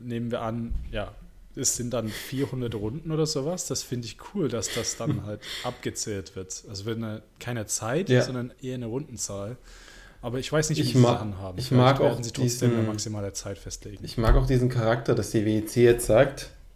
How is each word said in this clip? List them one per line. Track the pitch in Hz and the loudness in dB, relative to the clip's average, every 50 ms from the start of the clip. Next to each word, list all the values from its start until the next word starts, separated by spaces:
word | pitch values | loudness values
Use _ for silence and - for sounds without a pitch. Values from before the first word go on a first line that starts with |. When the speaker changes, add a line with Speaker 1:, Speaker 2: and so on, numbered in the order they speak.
| 120 | -8
Speaker 1:
nehmen | 123 117 117 120 117 | -6 -4 -4 -2 -2
wir | 117 117 | -2 -2
an, | 117 113 113 120 117 117 - - - - - | -2 -2 -4 -4 -4 -4 -4 -4 -4 -6 -6
ja, | 107 101 - - - - - - - - - - | -6 -6 -6 -10 -14 -18 -20 -20 -20 -20 -14 -8
es | 143 131 - - | -4 -2 -2 0
sind | - 120 120 | -2 -2 -2
dann | 127 120 110 | -2 -2 -2
vierhundert | 107 101 - - - 131 131 139 - 135 127 123 117 117 | -4 -6 -8 -8 -6 -4 -4 -2 -2 -2 -4 -4 -4 -4
Runden | 107 101 110 123 160 160 165 | -4 -4 -4 -6 -6 -4 -2
oder | 156 156 156 | 0 0 0
sowas. | 151 - 143 131 160 180 180 - | 0 0 -2 -2 -2 -4 -4 -4
Das | - 135 - - | -4 -4 -6 -4
find | - 127 123 117 | -4 -6 -6 -6
ich | 107 - - - - - | -8 -10 -14 -14 -6 -2
cool, | 208 160 | -2 0
dass | 123 120 110 95 - - | 0 0 -2 -2 -2 -4
das | 120 107 - - | -4 -4 -4 -4
dann | - 120 - 104 98 98 | -2 -2 -2 -2 -2 -4
Speaker 2:
<laughs> | |
Speaker 1:
halt | 104 104 107 - - - - - | -6 -8 -10 -10 -10 -10 -8 -6
abgezählt | 123 120 - - 120 - - - 117 104 98 92 - - | -6 -6 -6 -6 -6 -6 -6 -6 -4 -4 -6 -6 -8 -10
wird. | 95 92 - - - - - | -12 -10 -10 -12 -12 -12 -12
Also | 104 95 98 | -12 -8 -6
wird | 117 113 113 | -4 -4 -4
eine, | 113 110 107 110 - _ _ - | -4 -6 -8 -10 -12 _ _ -12
keine | - 123 123 117 104 | -8 -6 -6 -6 -4
Zeit, | - - - 110 110 131 165 196 131 | -4 -4 -4 -2 0 0 0 2 4
Speaker 2:
Ja. | 127 123 | 4 4
Speaker 1:
sondern | - - 127 123 120 123 - - | 4 2 -2 -6 -6 -8 -10 -12
eher | - 127 127 | -10 -8 -8
eine | 123 120 | -6 -6
Rundenzahl. | 110 117 135 156 156 120 101 - - 101 98 98 107 127 - - - - - - - - - - - - - | -6 -6 -6 -6 -8 -10 -10 -8 -8 -6 -6 -8 -8 -10 -12 -16 -20 -20 -20 -20 -20 -20 -20 -20 -20 -16 -12
Aber | - 120 117 131 | -8 -6 -6 -6
ich | 127 - | -4 0
weiß | 147 160 156 - | 0 2 2 2
nicht, | 151 | 2
wie | 156 139 | 0 2
Speaker 2:
Ich | 127 120 | 4 6
Speaker 1:
sie | 127 | 6
Speaker 2:
ma-, | 117 120 | 8 8
Speaker 1:
das | 123 101 | 6 2
handhaben. | 107 107 98 92 98 92 90 92 | -2 -6 -6 -8 -8 -8 -6 -6
Speaker 2:
ich | 127 | 0
Speaker 1:
Vielleicht | - 135 123 123 | 4 6 6 8
Speaker 2:
mag | 131 135 143 | 8 6 6
Speaker 1:
werden | 147 143 - 127 | 4 2 2 0
Speaker 2:
auch | 117 | -4
Speaker 1:
sie | 117 | -6
trotzdem | - 131 127 120 - - 123 120 | -2 0 0 0 0 2 2 2
eine | 117 | 2
Speaker 2:
diesen, | 113 110 110 107 | 2 2 0 -2
Speaker 1:
maximale | 107 - 110 107 104 101 98 - | -4 -4 -6 -6 -6 -6 -6 -8
Zeit | - - 101 98 | -8 -8 -10 -10
festlegen. | - - 98 - - - 101 101 - - | -10 -10 -12 -12 -12 -12 -12 -12 -12 -12
Speaker 2:
ich | - - | -6 -2
mag | 123 110 113 127 | 2 6 6 6
auch | 135 127 | 6 6
diesen | 131 131 123 127 123 | 4 4 4 4 2
Charakter, | 123 120 110 110 117 127 - - 123 | 2 2 2 2 2 2 2 2 2
dass | 117 101 - | 2 0 0
die | - 113 104 | 0 2 2
W | 107 107 | 2 2
E | 107 107 | 0 0
C | - - 120 120 | 0 4 6 8
jetzt | 120 120 120 - | 8 8 6 4
sagt, | - 107 117 143 - - - - - - - - - - | 6 6 8 6 6 2 -6 -12 -14 -16 -20 -20 -20 -12